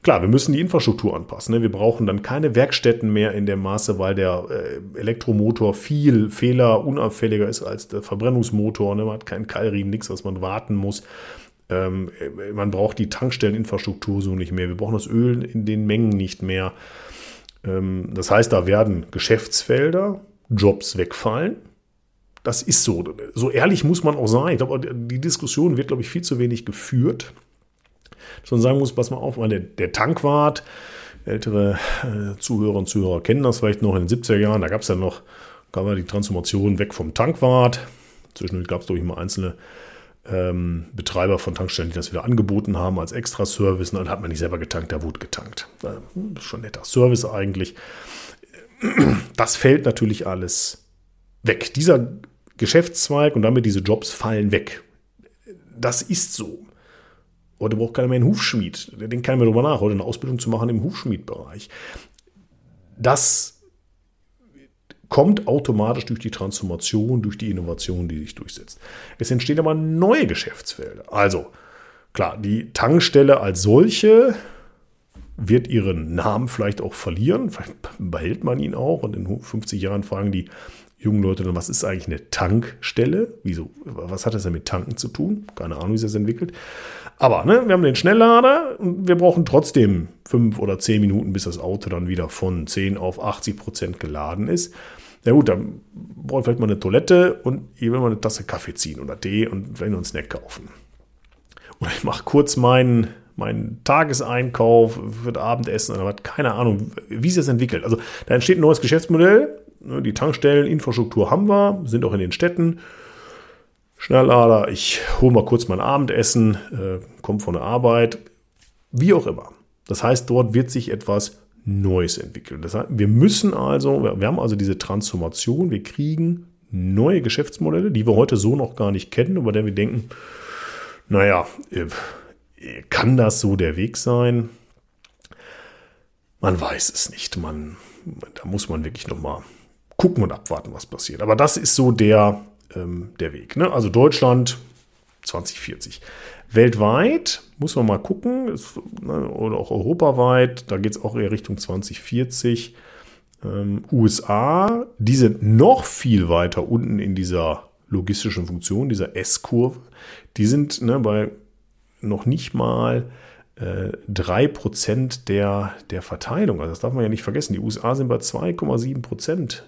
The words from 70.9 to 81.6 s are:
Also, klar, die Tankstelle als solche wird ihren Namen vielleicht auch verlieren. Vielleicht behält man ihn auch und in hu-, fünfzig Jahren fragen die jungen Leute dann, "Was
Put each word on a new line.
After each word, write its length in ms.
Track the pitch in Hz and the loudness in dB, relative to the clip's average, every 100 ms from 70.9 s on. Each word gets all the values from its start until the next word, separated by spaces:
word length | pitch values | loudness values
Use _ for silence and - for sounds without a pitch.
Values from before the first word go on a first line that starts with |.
| - - | -14 -6
Also, 360 | 104 101 92 - - - - - _ _ | 2 2 2 -6 -18 -20 -20 -20 _ _
klar, 240 | - 90 98 | -4 -4 -2
die 340 | 101 107 - | -2 -2 -4
Tankstelle 680 | - 117 165 - 143 139 139 | 0 4 4 6 6 8 6
als 200 | 98 92 | 4 0
solche 720 | 101 120 214 - 214 220 262 214 - - - _ _ _ _ - - - | 6 8 6 6 8 8 8 2 -8 -20 -20 _ _ _ _ -20 -20 -8
wird 320 | 95 120 120 | 2 2 4
ihren 480 | 117 95 82 80 85 | 0 0 -2 -4 -2
Namen 320 | 107 107 123 | -2 -2 -4
vielleicht 320 | - 101 104 | -4 -4 -4
auch 140 | 101 | -8
verlieren. 560 | - - 87 123 214 247 | -8 -8 -2 0 0 -2
Vielleicht 260 | - - - - - | -8 -14 -14 -16 -10
behält 480 | 90 82 80 - - | -8 -6 -4 -4 -4
man 140 | 123 | -2
ihn 140 | 73 | -4
auch 300 | - 135 165 | -4 -2 -2
und 140 | 107 104 | -4 -6
in 100 | 92 | -8
hu-, 120 | 113 | -8
fünfzig 420 | - 113 110 101 | -8 -10 -8 -6
Jahren 220 | 95 101 | -4 -6
fragen 280 | 101 98 101 | -6 -4 -2
die 140 | 95 87 - - - _ _ | -4 -6 -12 -20 -20 _ _
jungen 260 | 107 104 | -2 0
Leute 200 | 95 92 | 0 0
dann, 120 | 92 | -2
"Was 140 | 87 | -4